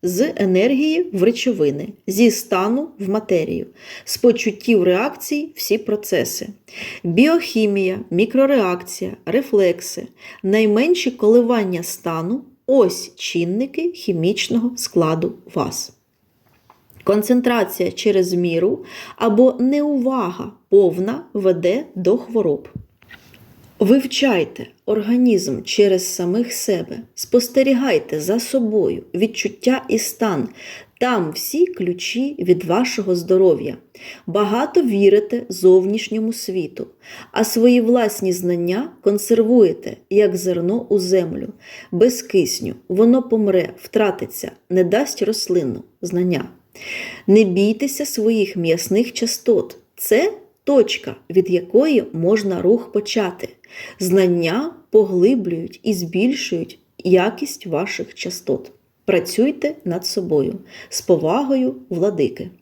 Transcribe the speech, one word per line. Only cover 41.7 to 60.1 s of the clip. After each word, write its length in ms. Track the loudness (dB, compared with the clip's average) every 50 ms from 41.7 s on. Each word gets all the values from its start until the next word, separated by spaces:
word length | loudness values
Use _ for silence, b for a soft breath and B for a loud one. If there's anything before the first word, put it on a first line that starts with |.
| B B B B
Без 300 | 2 4 4 4 2 -2
кисню 540 | -10 0 0 0 2 2 -2 -6 -8 -8 -10 -10 _
воно 360 | _ 2 4 6 6 6 4 2
помре, 460 | 0 0 0 2 2 2 2 0 0 -8
втратиться, 760 | -14 -20 -4 -2 0 0 0 -2 -4 -8 -12 -10 -12 -12 -12 -14 _ _ _
не 140 | 2 2 2
дасть 380 | 4 2 0 0 -2 -4 -4
рослину 600 | -4 -4 -2 -4 -4 -2 -2 -2 0 -2 -6 -8 -12 _ _ _
знання. 480 | -10 -6 -2 -2 0 0 0 -2 -4 -8 -14 _ _ _ B B B B B B B B B B B
Не 160 | B 6 6 6
бійтеся 600 | 4 2 2 2 2 0 0 -2 -4 -4 -6 -6
своїх 500 | -6 -4 0 0 2 2 2 0 -2 -2
м'ясних 580 | -4 0 0 0 0 0 0 0 0 0 0 -2
частот. 640 | -6 -4 -4 -4 -2 0 2 2 2 0 -4 -12 -20 _ _ _
Це 380 | -12 -2 0 2 2 2 0 -4 -6 -18 _ _ _ _
точка, 480 | 2 4 4 4 2 0 -8 -8 -12 -14 -14 _ _
від 200 | 0 0 2 2
якої 540 | 0 -2 -2 2 2 2 4 4 2 0 0 -2 -6
можна 480 | -2 0 2 2 2 0 -2 -4 0
рух 300 | 2 2 2 2 0 -4
почати. 580 | -6 -6 -4 -2 -2 -2 -2 -2 -6 -10 -18 -20 -20 _ B B B B B B B B
Знання 760 | -4 0 2 4 4 4 2 2 0 0 0 -2 -2 -4 -8 -12 _ _
поглиблюють 880 | 4 4 4 4 2 2 4 4 4 2 -2 -4 -6 -6 -8 -12 -14 -8 _
і 100 | -4 -4
збільшують 840 | -2 -4 -4 -2 0 0 0 0 -2 -4 -6 -6 -6 -6 -8 -14 _ _ _ _ _ 0
якість 640 | 2 4 4 4 2 -2 -6 -10 -10 -10 -14 -10
ваших 460 | -6 -4 -4 -4 -4 -6 -10 -10 -12 -12
частот. 580 | -12 -10 -10 -10 -10 -4 -4 -4 -4 -4 -14 -20 _ _ _ _ _ _
Працюйте 720 | 0 0 0 0 -2 -2 0 0 0 0 -2 -6 -6 -6 -6 _
над 200 | -6 -6 -6 -6
собою. 500 | -6